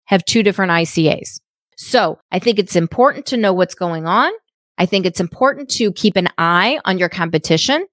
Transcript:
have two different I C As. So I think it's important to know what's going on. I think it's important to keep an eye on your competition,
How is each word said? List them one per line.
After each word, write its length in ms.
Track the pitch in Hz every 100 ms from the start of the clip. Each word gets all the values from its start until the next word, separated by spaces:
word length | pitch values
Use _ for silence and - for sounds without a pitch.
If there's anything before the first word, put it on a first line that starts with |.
| -
have 180 | 196 -
two 180 | 226
different 280 | 202 190 185
I 120 | 170
C 260 | 170 - 156
As. 300 | - - - - _ _ -
So 440 | - 254 175 - _
I 80 | 185
think 200 | 240 208
it's 160 | 180 175
important 500 | 165 - 262 269 -
to 100 | 247
know 140 | 208
what's 200 | 185 180
going 320 | - 175 160 160
on. 260 | 202 302 440 _ _ _ -
I 80 | 175
think 200 | 196 180
it's 140 | -
important 500 | 175 - 262 277 277
to 200 | - 214
keep 240 | 165 214 190
an 100 | 180 -
eye 420 | 165 175 214 302 -
on 120 | 185
your 120 | 180
competition, 800 | - 170 156 - 165 - 294 381